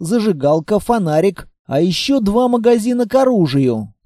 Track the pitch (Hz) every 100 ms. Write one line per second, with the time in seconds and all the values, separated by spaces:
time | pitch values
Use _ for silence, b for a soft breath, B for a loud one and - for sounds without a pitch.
0 | 170 233 214 156 143 160 156 208 - 233
1 | 170 156 190 180 - _ - 135 175 165
2 | - 277 196 220 247 240 226 240 220 247
3 | 226 262 262 233 156 139 127 113 107 _